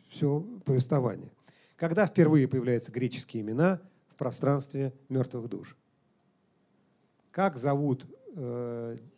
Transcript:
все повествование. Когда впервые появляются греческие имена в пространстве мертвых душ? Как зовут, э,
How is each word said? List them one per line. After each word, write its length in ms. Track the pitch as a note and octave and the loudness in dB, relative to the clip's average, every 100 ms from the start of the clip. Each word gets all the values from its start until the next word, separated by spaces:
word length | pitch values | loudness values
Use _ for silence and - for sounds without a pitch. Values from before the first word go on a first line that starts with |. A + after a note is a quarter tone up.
| _ | _
все 320 | - C#3+ D3 G3+ A3 | -2 0 0 -4 -6
повествование. 680 | - C3 B2+ D3 B2 F#2 - - _ - - - | 0 0 2 2 0 -2 -10 -20 _ -20 -20 -6
Когда 300 | E3 E3 G3+ | -2 2 4
впервые 420 | - D#3+ D#3 B2+ | 6 6 6 4
появляются 420 | C3 B2 A#2 - | 2 0 0 -2
греческие 520 | A#2+ B2+ - - A#2 | -4 -4 -4 -8 -6
имена 380 | G#2+ A#2+ F3 F#3 - _ _ | -4 2 2 2 -6 _ _
в 80 | - | -8
пространстве 760 | B2+ A#2+ C3 C#3 C3+ C3+ C3+ - - | -6 -2 0 0 -2 -4 -6 -6 -4
мертвых 400 | C3 B2+ B2 A2+ | -2 -2 -4 -8
душ? 280 | F#2+ - - _ _ _ _ _ _ _ _ _ _ _ _ _ _ _ | -10 -12 -20 _ _ _ _ _ _ _ _ _ _ _ _ _ _ _
Как 260 | - F#3+ C3+ | 0 0 0
зовут, 500 | C3+ C#3 D3 C3 - - A#4+ | 0 2 2 -2 -4 -20 -18
э, 640 | G#3 B2 A#2+ A#2+ A#2 A#2 A2+ A2+ | -10 -8 -6 -6 -6 -8 -10 -16